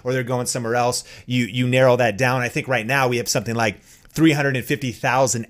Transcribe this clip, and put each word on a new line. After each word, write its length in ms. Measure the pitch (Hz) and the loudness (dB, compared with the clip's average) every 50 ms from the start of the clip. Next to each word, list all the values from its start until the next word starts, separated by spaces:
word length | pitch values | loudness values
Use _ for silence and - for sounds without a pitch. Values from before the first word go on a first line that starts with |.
| - | -6
or 100 | 127 131 | -4 -4
they're 100 | 131 127 | -2 -2
going 220 | 127 127 123 123 | -2 -4 -4 -4
somewhere 300 | - - 127 117 113 120 | -4 -4 -4 -2 -2 0
else, 280 | 123 120 123 123 - - - - - - | 0 0 0 -2 -4 -8 -10 -20 -16 -8
you, 200 | - 127 123 120 | -2 0 0 0
you 220 | 95 110 123 127 | 0 -2 -2 0
narrow 280 | 123 127 131 131 127 123 | 2 4 4 6 6 6
that 200 | 123 120 113 98 | 4 2 0 2
down. 260 | 95 131 123 127 131 | 0 0 0 0 0
I 60 | 120 | -2
think 200 | 113 - 156 127 | -4 -4 -6 -4
right 180 | 135 131 117 107 | -2 -2 -2 0
now 220 | 113 139 139 131 | 0 0 2 2
we 100 | 123 123 | 2 0
have 100 | 120 113 | -2 -2
something 280 | - - 135 98 113 113 | -2 -4 -4 -2 -2 -2
like 260 | 117 117 110 - - _ | 0 0 -2 -2 -6 _
three 500 | _ - - _ - - 151 160 160 139 | _ -20 -20 _ -10 -2 2 4 4 4
hundred 220 | 147 139 139 131 | 4 0 0 0
and 80 | 123 - | -2 -4
fifty 260 | - 147 - 139 123 | -4 -4 -4 -4 -8
thousand 560 | 107 - - 127 123 135 135 120 117 117 113 | -6 -4 -2 0 2 2 2 2 0 -4 -6